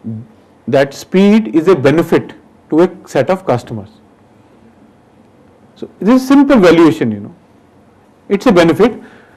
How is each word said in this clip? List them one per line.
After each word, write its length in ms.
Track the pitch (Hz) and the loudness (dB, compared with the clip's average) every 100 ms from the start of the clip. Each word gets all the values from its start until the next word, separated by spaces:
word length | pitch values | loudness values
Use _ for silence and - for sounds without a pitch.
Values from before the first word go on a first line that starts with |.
| 113 110 123 _ _ _ - | -16 -16 -18 _ _ _ -4
that 260 | 135 139 | -2 -4
speed 600 | - - 185 202 220 214 165 | -8 -4 0 2 2 0 -2
is 120 | 165 | 0
a 80 | 170 | 0
benefit 580 | 131 156 165 156 - - _ _ - | 0 0 0 -2 -4 -20 _ _ -4
to 140 | 151 | -2
a 60 | 180 - - | -2 -4 -8
set 220 | 147 135 | -4 -2
of 160 | 180 - | -4 -4
customers. 440 | 123 - 110 98 _ _ _ _ _ _ _ _ _ _ _ _ _ _ _ _ _ _ - | -6 -6 -14 -16 _ _ _ _ _ _ _ _ _ _ _ _ _ _ _ _ _ _ -20
So 140 | - - | -20 -6
this 220 | 185 254 | 0 0
is 60 | 262 | 2
simple 300 | 277 277 262 | 2 4 4
valuation, 540 | 180 170 160 - 127 | 4 4 4 2 -6
you 80 | 104 | -8
know, 140 | 110 - _ _ _ _ _ _ _ _ - | -12 -20 _ _ _ _ _ _ _ _ -8
it's 160 | 202 262 | -2 0
a 60 | |
benefit. 500 | 180 170 165 233 - - - _ | 2 2 2 0 -2 -20 -20 _